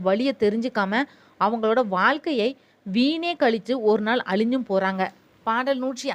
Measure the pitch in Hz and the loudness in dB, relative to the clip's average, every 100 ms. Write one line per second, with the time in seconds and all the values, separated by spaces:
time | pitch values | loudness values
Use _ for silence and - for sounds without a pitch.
0 | 185 208 269 269 208 220 247 226 196 220 | 2 2 0 0 0 0 -2 -2 0 0
1 | 285 _ _ - 202 226 220 226 220 185 | -2 _ _ -2 -2 0 0 2 0 2
2 | 220 285 339 254 226 269 _ _ 196 202 | 2 2 -2 -2 -2 -4 _ _ -4 0
3 | 277 320 339 330 254 226 - 262 214 214 | 2 0 -4 0 0 0 -2 0 2 2
4 | 214 247 - 196 226 262 226 190 190 190 | 2 -2 0 0 0 0 0 0 0 0
5 | 185 - _ _ 226 233 254 262 262 254 | -4 -6 _ _ -4 -2 0 -2 -4 -6
6 | 277 | -6